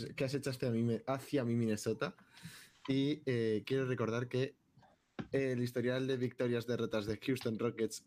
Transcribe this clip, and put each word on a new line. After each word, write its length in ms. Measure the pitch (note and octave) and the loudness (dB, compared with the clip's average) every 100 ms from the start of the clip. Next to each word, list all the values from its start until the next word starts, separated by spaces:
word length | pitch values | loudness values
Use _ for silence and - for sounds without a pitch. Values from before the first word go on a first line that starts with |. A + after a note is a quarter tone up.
| A2+ - | -8 -4
que 80 | |
has 100 | C3 | -2
hecho 160 | C3+ C3+ | -2 -4
hacia 200 | B2 C3 | -2 0
mí 100 | A2+ | 2
me-, 200 | A#2 A2 - | 2 0 -2
hacia 380 | C3+ - C#3+ | -4 0 0
mi 120 | A#2 A#2 | 2 2
Minnesota. 600 | A2+ G#2+ A2+ A2 D3+ - - - E3 - - - - | 2 0 0 -2 -4 -6 -20 -20 -18 -18 -20 -10 0
Y, 340 | C3+ C#3 D3+ - | 2 2 0 0
eh, 380 | A#2+ A2+ G#2+ - | 2 2 2 2
quiero 200 | C3+ C3 | 0 2
recordar 440 | B2 A2 A#2 B2 | 0 0 -2 -2
que 260 | B2+ C3 - _ - - _ _ - - | 0 -2 -4 _ -20 -20 _ _ -12 -2
el 280 | C3+ C3+ B2 | 0 2 2
historial 460 | B2 B2 A#2+ C3 C3 | 0 0 0 0 0
de 80 | C3 | 0
victorias 500 | B2 - B2 A#2+ A#2 | -2 0 0 0 0
derrotas 400 | A2+ A2+ A2 G#2 | 0 0 0 -2
de 120 | G#2+ | -2
Houston 420 | - B2 A#2+ G#2+ | 0 0 0 0
Rockets 460 | A#2+ A2 A2 - | 0 0 -2 -4